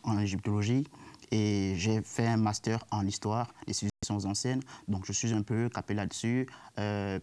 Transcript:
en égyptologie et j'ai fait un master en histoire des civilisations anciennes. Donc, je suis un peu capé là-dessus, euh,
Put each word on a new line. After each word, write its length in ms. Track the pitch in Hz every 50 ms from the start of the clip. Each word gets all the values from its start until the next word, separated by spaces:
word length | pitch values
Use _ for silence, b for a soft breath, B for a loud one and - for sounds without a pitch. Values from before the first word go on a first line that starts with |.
| -
en 160 | 117 110 104
égyptologie 680 | 104 98 95 95 - 110 104 104 104 104 123 135 147 143 B B B B B B B -
et 420 | - 110 107 104 101 101 95 95 95 87
j'ai 240 | 87 113 110 110 92
fait 240 | - - - 117
un 100 | 117 117
master 480 | 110 110 107 107 - - 113 113 113 - -
en 160 | - 104 98
histoire 480 | 95 98 - - 107 107 117 120 - - - -
des 60 | - 101
civilisations 560 | - - 101 - _ - - 104 101 98 95
anciennes. 320 | 101 - - 123 131 131 131 B B B B
Donc, 200 | - 104 95 90
je 60 | - 101
suis 200 | - - 113 117
un 80 | 107
peu 300 | 104 - 113 110 117 120
capé 240 | - - - - 101
là-dessus, 520 | 104 98 - - - - 117 120 127 131 127 B B B B - -
euh, 420 | 104 104 104 101 98 101 95 92